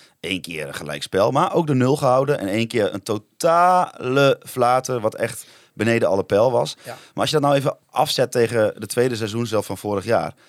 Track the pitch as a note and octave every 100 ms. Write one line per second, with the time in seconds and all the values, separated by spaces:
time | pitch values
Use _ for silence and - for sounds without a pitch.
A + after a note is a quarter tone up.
0 | - _ E2+ F#2 D#2 D#2+ C#2+ - D#2 D2
1 | - F#2+ A2 C3 F#3 D#3 D#3 C3+ B2+ D3
2 | C#3 B2+ C#3 D3 F#2+ G#2 A2+ A#2+ G2+ G2
3 | - G#2 - _ E3+ E3+ F3+ F3+ - -
4 | B2+ C3+ C#3 B2 - C3 A#2+ B2+ B2+ B2+
5 | G#2+ - A2+ - - - _ - A2 A#2
6 | F2+ G2 F#2+ G2+ B2 A#2+ D3+ - - A#2+
7 | - - B2 D3+ C#3+ C#3 C3+ - _ A#2+
8 | D3 - B2 B2+ A2+ A#2 G#2 - G#2+ -
9 | B2+ A2+ A2 A2+ A#2+ G#2+ - F#2+ G#2+ G2+
10 | F#2+ G#2+ D#2 -